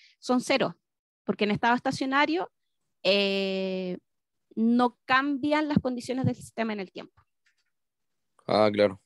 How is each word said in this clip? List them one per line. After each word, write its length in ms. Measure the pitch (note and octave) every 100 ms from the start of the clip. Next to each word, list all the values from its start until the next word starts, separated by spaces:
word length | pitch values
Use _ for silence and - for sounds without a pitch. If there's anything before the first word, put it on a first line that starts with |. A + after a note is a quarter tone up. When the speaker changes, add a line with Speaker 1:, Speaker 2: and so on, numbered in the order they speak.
| - _
Speaker 1:
son 220 | - B3
cero, 380 | - C4 F3 - _ _ _ _
porque 200 | - -
en 60 | G#3
estado 260 | G3+ A#3 B3
estacionario, 760 | C4+ - C4 C#4 D4+ E4 - _ _ _ _ _
eh, 960 | F#3 G3+ G3 G3 F#3+ F#3+ F#3+ F#3 F#3 F3+ - _ _ _ _
no 440 | - A3+ A#3+ B3 -
cambian 640 | - C4 C#4+ C#4 D4 D4 D4+
las 100 | D4
condiciones 460 | B3+ A#3+ B3 C4
del 100 | B3+
sistema 380 | B3 - - A3+
en 80 | G#3
el 100 | F#3
tiempo. 320 | - - _ _ _ _ _ _ _ _ _ _ _ _ _ -
Speaker 2:
Ah, 240 | G#2 G#2+
claro, 300 | G#2 G2+ F#2